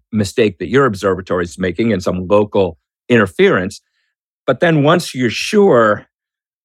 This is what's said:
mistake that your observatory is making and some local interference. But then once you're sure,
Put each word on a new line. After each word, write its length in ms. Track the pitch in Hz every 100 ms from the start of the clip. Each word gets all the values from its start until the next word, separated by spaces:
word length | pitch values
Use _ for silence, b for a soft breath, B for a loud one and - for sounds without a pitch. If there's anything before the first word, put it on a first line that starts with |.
| -
mistake 460 | 107 98 - 107 -
that 100 | 87
your 160 | 131
observatory 600 | 135 98 101 92 92 90
is 140 | 85 -
making 340 | 92 90 113
and 100 | 95
some 260 | 92 90 90
local 500 | 104 104 104 92 - _ _ -
interference. 720 | 120 98 - 190 117 95 - _ _ _ _ _ _ -
But 140 | 127
then 220 | 175 156
once 300 | 143 180 -
you're 160 | 127 120
sure, 760 | 101 - 208 196 123 110 104 - _ _ _ _ _